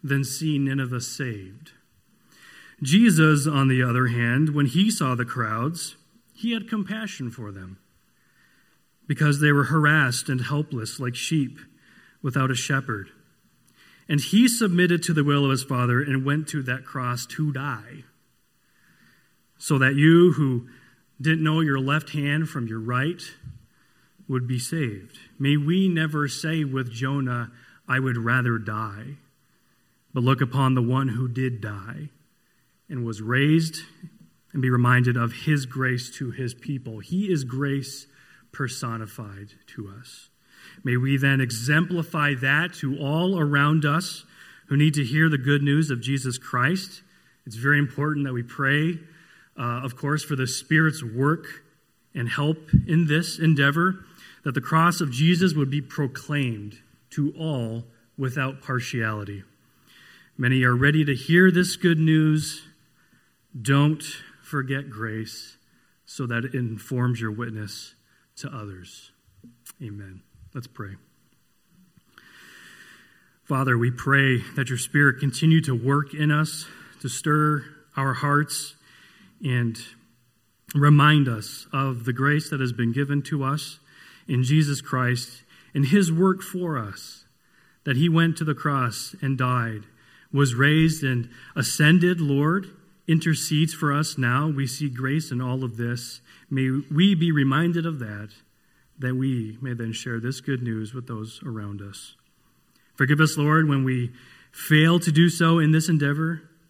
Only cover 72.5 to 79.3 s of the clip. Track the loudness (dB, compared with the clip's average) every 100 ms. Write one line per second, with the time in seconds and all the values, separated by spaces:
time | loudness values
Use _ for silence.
72.5 | -20 -20 -20 -20 -20 _ _ _ _ _
73.5 | -2 2 2 2 -2 2 4 4 2 -2
74.5 | -6 -4 -4 -2 4 4 4 -2 0 4
75.5 | 4 4 0 2 0 0 -2 2 2 0
76.5 | -4 -14 -20 -20 -12 -10 -6 0 2 2
77.5 | 0 -4 -20 _ -6 -4 -2 2 2 2
78.5 | -4 -10 -16 _ -20 -20 _ -20